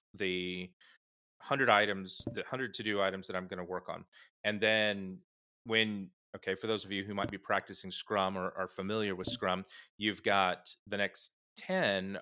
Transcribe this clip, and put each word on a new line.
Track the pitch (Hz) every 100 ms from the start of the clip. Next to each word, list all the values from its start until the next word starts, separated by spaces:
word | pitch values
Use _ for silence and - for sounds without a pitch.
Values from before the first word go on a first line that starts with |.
| _
the | - 98 92 92 92 90 _ - - _ _ _ _
hundred | - 139 127
items, | 104 104 98 95 - -
the | 127
hundred | 87 131 123
to-do | - 107 101
items | 98 95 92
that | 92
I'm | 92
gonna | 92
work | 87 90 -
on. | 85 90 - - _
And | 107 107
then | 107 110 107 101 95 92 _ _ _ _
when, | - 113 110 104 95 _ _ 98
okay, | -
for | 120 110
those | 107
of | 98
you | 98
who | 98
might | 101 101
be | 98
practicing | - 101 - 98 95
Scrum | 90 - 104 95 95
or | 92 -
are | 92
familiar | - 95 110 104 92
with | 92
Scrum, | - 98 92 95 - - -
you've | 104 98
got | - 98 92 90 - - -
the | 101
next | 101 - - _ _ -
ten | - 185 143 98 95 98